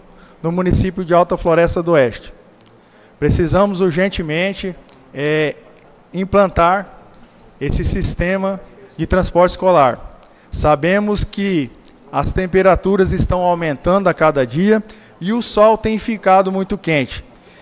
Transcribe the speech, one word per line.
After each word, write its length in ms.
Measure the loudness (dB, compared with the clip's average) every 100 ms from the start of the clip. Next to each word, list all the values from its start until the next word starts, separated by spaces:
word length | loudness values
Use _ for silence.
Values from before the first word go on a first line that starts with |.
| -10 -20 -20 -10
no 100 | -6
município 540 | -2 0 0 0 -4 0
de 80 |
Alta 240 | 2 2 0
Floresta 440 | 2 2 2 0
do 120 | 2
Oeste. 400 | 2 2 -2 -16 -20 _ _ _ _ _ _ _ _
Precisamos 640 | -2 0 0 2 0 0
urgentemente, 960 | -2 0 -2 -4 -6 -4 -4 -6 -10 -12 -20 -20 -18
é, 420 | -8 -2 -2 -2 -6 -16 -20 _ _ _
implantar 720 | -8 0 2 2 2 2 2 -4 -16 -20 -20 -20 _ -20 _
esse 240 | -4 -2 -2
sistema 760 | -2 -4 -4 -2 -2 -4 -6 -12 -20 -20 -8
de 100 | -2
transporte 440 | 0 0 2 2
escolar. 680 | 2 2 4 4 2 -10 -20 -20 _ _
Sabemos 720 | -4 0 2 2 0 0 -2
que 480 | -4 -4 -2 -2 -4 -10 -20 -20 -8
as 180 | -4 -2
temperaturas 840 | -2 0 2 4 2 2 0 0
estão 260 | 0 -2 0
aumentando 720 | 0 0 -2 -4 0 0 0
a 40 |
cada 320 | 2 2 2 -2
dia 380 | 0 2 2 -2 -16 -20 -10
e 100 | -6
o 100 | -4
sol 360 | -4 2 4 4
tem 200 | -2 -4
ficado 540 | -6 -4 2 4 2
muito 260 | -2 -4 -6
quente. 460 | -2 -2 -2 -8 -16 -20 -20 -20